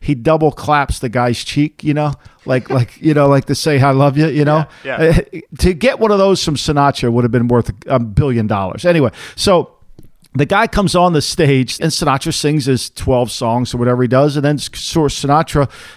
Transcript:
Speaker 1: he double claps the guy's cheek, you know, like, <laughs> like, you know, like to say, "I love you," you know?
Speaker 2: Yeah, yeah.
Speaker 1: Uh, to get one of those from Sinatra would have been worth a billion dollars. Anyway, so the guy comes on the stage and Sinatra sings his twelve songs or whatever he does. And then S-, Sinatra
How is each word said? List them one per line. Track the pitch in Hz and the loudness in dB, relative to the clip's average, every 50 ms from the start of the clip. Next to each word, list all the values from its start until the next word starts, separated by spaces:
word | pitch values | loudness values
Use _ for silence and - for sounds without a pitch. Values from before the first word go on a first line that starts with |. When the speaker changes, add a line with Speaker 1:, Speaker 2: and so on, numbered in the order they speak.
Speaker 1:
he | - - 147 | -4 -4 -4
double | 120 113 165 160 156 160 147 | -2 0 0 2 2 2 0
claps | - - - 147 147 143 135 - - - | 0 -2 -2 0 0 0 0 -2 -4 -6
the | 139 120 | -6 -4
guy's | 101 123 123 123 117 - - | -2 0 0 0 -2 -4 -6
cheek, | - - 143 147 147 _ - - | -6 -2 -2 -2 -2 _ -6 -4
you | 151 143 | -2 -2
know, | 151 151 147 139 - - - _ _ - | 0 -2 -4 -4 -8 -14 -20 _ _ -4
like, | - 131 127 - - | -2 -2 -2 -2 -2
<laughs> | 135 127 | -2 -2
like, | 117 - - - | -2 -2 -4 -2
you | 160 160 147 | 0 2 2
know, | 147 143 143 | 4 4 4
like | 139 135 - | 4 2 2
to | - 135 | -2 -4
say, | - - 160 143 127 | -2 0 0 2 2
"I | 139 139 | 4 4
love | 135 135 143 143 131 151 | 4 4 2 2 2 2
you," | 156 | 0
you | 160 123 151 147 | 0 2 0 2
know? | 147 151 160 151 - - - | 2 2 0 0 -4 -10 -14
Speaker 2:
Yeah, | - 135 123 120 | -10 -8 -2 0
yeah. | 160 165 156 160 - - | 2 4 4 2 0 -2
Speaker 1:
Uh, | - 160 - - 156 - | -12 -18 -18 -14 -6 -2
to | - 185 | 0 0
get | 185 135 226 269 - - | 0 2 0 0 0 2
one | 220 214 | 0 2
of | 208 196 | 2 4
those | 196 196 185 - - | 4 2 2 0 0
from | 165 143 | -4 -4
Sinatra | - - 165 147 143 143 139 - - - - | -4 -2 -2 0 2 2 2 0 0 -2 0
would | 117 123 | 0 2
have | 120 117 | 0 2
been | 120 123 117 | 0 0 2
worth | 120 123 120 - - - - - | 2 2 2 0 -2 -6 -10 -6
a | - 135 123 | -4 -4 -4
billion | 120 107 95 - 151 135 120 117 107 104 | -2 -2 -2 0 0 0 0 -2 -2 -2
dollars. | 107 98 95 90 - 107 - | -2 -2 -4 -6 -6 -2 0
Anyway, | 180 170 160 131 110 - - - - - | 2 2 2 2 0 -2 -6 -20 -16 -10
so | - - 202 180 165 - - _ _ - - - - - - - _ _ _ | -4 0 2 2 2 0 -2 _ _ -20 -20 -20 -20 -20 -20 -20 _ _ _
the | - 127 147 | -4 -2 -2
guy | - 196 202 226 - | 0 0 0 0 0
comes | - 214 196 156 - | 0 0 0 2 2
on | 180 180 180 | 2 2 2
the | 165 143 | 2 0
stage | - - - - 156 139 139 131 123 - - - | -2 -2 -2 0 2 2 4 2 0 -2 -4 -4
and | - - | -4 -4
Sinatra | - - 165 139 131 135 - 165 - | -2 -2 -2 -2 -2 -2 -2 -6 -4
sings | - - 147 151 151 117 | -2 -2 0 0 0 0
his | 135 131 113 - - | 0 -2 -2 -2 -8
twelve | - - - 139 127 123 123 110 | -12 -8 -2 0 0 0 0 -2
songs | - - 127 113 117 123 123 - | -4 -6 -4 -2 -2 -2 -2 -4
or | - 120 | -4 -2
whatever | 120 123 123 127 | -2 0 0 0
he | 127 120 | 0 2
does. | 131 131 147 151 139 | 2 2 2 2 0
And | 147 135 | 0 0
then | 147 151 | 0 -2
S-, | 127 - - | -2 -6 -10
Sinatra | - - - - - 165 151 139 - - - 139 147 156 160 - - 147 135 - - - - - - | -12 -12 -10 -4 -2 0 0 0 -2 -4 -2 0 0 0 0 0 0 -2 -2 -2 -4 -14 -20 -20 -20